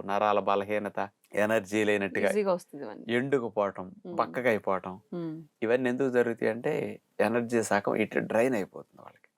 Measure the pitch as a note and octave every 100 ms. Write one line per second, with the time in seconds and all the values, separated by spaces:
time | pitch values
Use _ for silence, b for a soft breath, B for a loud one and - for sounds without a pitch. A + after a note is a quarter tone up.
0 | G2 G2+ G#2+ G#2 G2 G2+ G2+ G#2 G2+ G#2
1 | G2+ _ _ G2 G#2 A2+ F#2+ G#2+ G#2 G#2
2 | G2 F2+ G2 G#3 G3 F3+ - C#3+ A#2 -
3 | A2+ A#2+ C3+ C#3 A#2 G#2+ G2+ F#2+ F#2 -
4 | F#3 E3+ A#2 C3 B2 G2+ - F#2+ F#2 F#2+
5 | - F3 E3 D#3+ D#3 - A2 B2+ B2 B2+
6 | C3+ B2 A#2+ A2+ A#2 A#2 C#3+ D#3 G#2+ G#2+
7 | _ - G#2 A#2+ A#2+ A#2 G#2+ G2+ C3 A2
8 | G#2+ B2+ A#2+ A2 B2+ A2+ F2+ D2 - C2+
9 | - - _